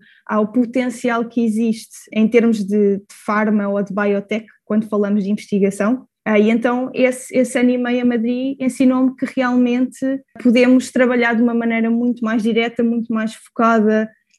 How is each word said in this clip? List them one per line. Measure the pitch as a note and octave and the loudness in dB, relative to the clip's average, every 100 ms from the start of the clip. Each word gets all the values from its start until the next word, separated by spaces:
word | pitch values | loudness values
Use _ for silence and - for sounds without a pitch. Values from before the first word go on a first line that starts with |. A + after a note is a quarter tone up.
| - _ - | -14 _ -6
ao | G#3+ G#3+ | -2 0
potencial | B3 A#3 B3+ B3 B3 A#3+ A#3 A#3 | 0 0 -2 -4 -4 -2 -2 -2
que | A#3+ | -2
existe | A#3 G#3+ A#3 A3 - - - | 0 0 -2 -2 -8 -20 -6
em | G#3+ A3 | 0 2
termos | A#3 A#3 A3 | 4 2 0
de, | F#3+ G#3 G3+ G3 | 0 2 2 0
de | - - - | -6 -12 -4
farma | G#3 G#3+ G#3 G3+ | -2 0 0 0
ou | G3+ | -4
de | G3 | -4
biotech, | G3 G3+ G3+ G3+ G#3+ A3 _ | -2 -2 -2 -4 -8 -8 _
quando | - G#3+ A3 | -4 -2 0
falamos | G#3 G3+ G#3 | -2 0 0
de | F#3+ | 0
investigação. | G#3 - G3+ G3 G3 G#3 B3+ - _ | -4 -2 0 0 0 -2 -2 -6 _
Ah, | - G#3 | 0 2
e | G#3+ | 4
então | A3+ A#3+ B3 B3+ | 2 0 -2 -4
esse, | - B3+ B3+ - B3+ | 0 0 0 -4 -2
esse | B3 B3+ | 0 2
ano | B3 | 2
e | B3 | 2
meio | A#3+ B3 | -2 0
a | B3 | 0
Madrid | A#3+ A3+ B3 C4+ C4+ | 0 -2 -2 -4 -4
ensinou-me | C4 - C4 B3+ C4 B3+ | -4 2 2 4 0 -2
que | C4 - | -6 -2
realmente | B3 B3 B3 B3 B3+ - C4+ C4+ - - | 0 2 2 0 -2 -4 -6 -6 -10 -2
podemos | - A3+ B3 B3+ - | 2 4 6 4 2
trabalhar | B3 B3 B3 A#3 | -2 0 2 0
de | A#3 | 0
uma | A#3+ | 0
maneira | A#3 A#3 A3+ A3+ | 0 -2 -2 -2
muito | A#3 A#3+ A#3+ | -2 -2 -4
mais | A3 A#3 | -4 -2
direta, | G#3+ A3 A#3 A#3 | 0 0 -2 -2
muito | A#3 A#3 A3+ | -2 -2 -4
mais | A3 A3 | -4 -4
focada, | - - - A3+ A3+ G#3+ A3 A3 _ _ | -8 -12 0 2 4 2 0 -2 _ _